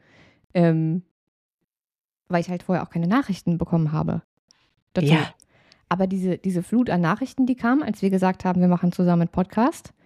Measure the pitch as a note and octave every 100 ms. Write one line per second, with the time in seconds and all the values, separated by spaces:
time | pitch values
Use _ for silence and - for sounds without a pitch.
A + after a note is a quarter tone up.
0 | _ _ - _ _ F#3 E3+ D#3+ D#3+ F3
1 | - _ _ _ _ _ _ _ _ _
2 | _ _ _ E3+ E3+ F3+ - F3+ E3+ E3+
3 | E3+ A#3+ C#4 F3+ - E3 - E3 D#3 D#3
4 | D#3+ E3+ - _ _ _ _ _ _ -
5 | D3 D#3+ - - _ _ _ _ _ F3+
6 | F#3+ F#3+ F#3 E3+ F#3+ F3 F3 A3+ B3 F3
7 | E3 G#3 C4 - B3+ B3 A#3 C4+ A3+ -
8 | G3 F#3+ F#3 F#3 F#3 F3+ F3+ F3 F3+ -
9 | F3 E3+ E3+ - F3+ - B3+ - - _